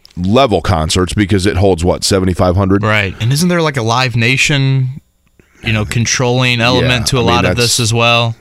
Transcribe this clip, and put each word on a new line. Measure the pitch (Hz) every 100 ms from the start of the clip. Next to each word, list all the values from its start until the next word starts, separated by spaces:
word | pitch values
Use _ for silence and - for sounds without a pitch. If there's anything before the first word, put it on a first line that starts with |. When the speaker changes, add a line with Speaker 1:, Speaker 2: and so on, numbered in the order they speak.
| _ -
Speaker 1:
level | 90 120 135 95
concerts | - 87 80 95 92
because | 104 101 101
it | 92 90
holds, | 101 87
what, | 87 78
seventy-five | - 98 92 87 90 90
hundred? | 95 101
Speaker 2:
Right. | 110 107 98 -
And | 113
isn't | 143 175
there, | 175
like, | 156 135
a |
Live | 113 120 131 117
Nation, | 117 131 - 143 135 135 131 143 _ _ _ _ _ _
you | -
know, | 110
controlling | 107 117 113 - 123 123 123 120
element | 120 127 123 123
Speaker 1:
Yeah, |
Speaker 2:
to | 110 131
a |
Speaker 1:
I |
mean, | 117
Speaker 2:
lot | 120
of | 90 90
Speaker 1:
that's | 120 -
Speaker 2:
this |
as | 110
well? | 117 117 117 117 117